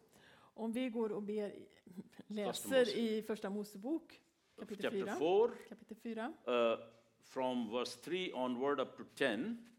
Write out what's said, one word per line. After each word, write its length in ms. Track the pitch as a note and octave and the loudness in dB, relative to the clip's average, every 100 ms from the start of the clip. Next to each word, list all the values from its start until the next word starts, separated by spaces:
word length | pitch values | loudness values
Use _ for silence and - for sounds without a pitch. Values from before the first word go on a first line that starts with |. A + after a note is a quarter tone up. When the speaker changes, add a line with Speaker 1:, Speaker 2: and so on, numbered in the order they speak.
| _ - - - - | _ -20 -20 -20 -20
Speaker 1:
Om 180 | - A3+ | -8 -4
vi 160 | A3+ C4 | -2 -2
går 240 | A3+ A3 | 0 0
och 100 | G#3 | -2
ber, 280 | G3+ G#3+ G3+ | -2 -2 -4
Speaker 2:
Första 840 | - - - - F3+ - - - | -6 -16 -20 -16 -14 -14 -18 -8
Speaker 1:
läser 440 | G#3 G#3 - - C4 | -4 -2 -2 2 6
Speaker 2:
Mose. 200 | B3 - | 6 4
Speaker 1:
i 240 | A3+ A3 | 2 2
Första 280 | G#3+ G#3+ G3+ | 0 -4 -2
Mosebok, 720 | G3+ G3+ G3 A#3 D#4+ - - _ _ _ - | -4 -6 -8 -4 -4 -6 -18 _ _ _ -16
kapitel 240 | G#3 G3 | -10 -4
Speaker 2:
Chapter 160 | B2+ G3 | -2 -2
Speaker 1:
fyra. 100 | G#2 C#3+ | -2 0
Speaker 2:
four, 340 | D#3 G3+ A#3 - - | 4 6 6 2 -12
Speaker 1:
Kapitel 280 | - - G#3 | -18 -16 -12
fyra. 360 | A#3 A3+ A#3+ - - | -8 -6 -6 -6 0
Speaker 2:
uh, 300 | B2 A#2 A2 - - _ _ | 4 4 2 -4 -20 _ _
from 480 | - C3 B2+ B2 A2 | -10 -2 0 0 0
verse 260 | A#2+ A#2+ - | -2 -2 -6
three 320 | D3 F3+ F#3 | -4 -2 -2
onward 480 | B2 B2+ B2 C#3 C#3+ | 0 -2 0 2 2
up 160 | D#3+ - | 0 -6
to 60 | - | -14
ten. 540 | - C#3 G#2+ F#3+ A#3 - | 0 2 2 -2 -4 -10